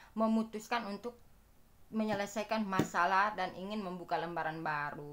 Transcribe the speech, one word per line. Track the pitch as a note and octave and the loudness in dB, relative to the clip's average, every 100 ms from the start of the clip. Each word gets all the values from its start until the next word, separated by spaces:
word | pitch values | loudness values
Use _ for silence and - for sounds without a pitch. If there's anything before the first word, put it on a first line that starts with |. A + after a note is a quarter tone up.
| - G#3+ | -8 2
memutuskan | A3 A3 A3 G#3+ - A#3 G3+ | 4 4 2 -4 -4 -2 -2
untuk | G3+ A#3+ - - - - - - - - | -6 -8 -12 -16 -20 -20 -20 -20 -20 -6
menyelesaikan | A3 G#3+ G3+ G3+ A3 G3+ A3 | -2 0 0 -2 -4 -2 0
masalah | G3+ F#3+ F#3+ F#3 F3+ F#3+ G#3 F#3 | 2 2 2 4 6 6 4 2
dan | F3+ E3 | -2 -4
ingin | F#3+ G#3+ | -6 -4
membuka | F#3 F3+ E3+ E3+ | -4 -6 -2 -2
lembaran | E3 E3+ D#3+ D#3+ | 0 -2 -2 -2
baru. | D#3 D3 D3 D3+ D3 | -2 -2 -4 -6 -10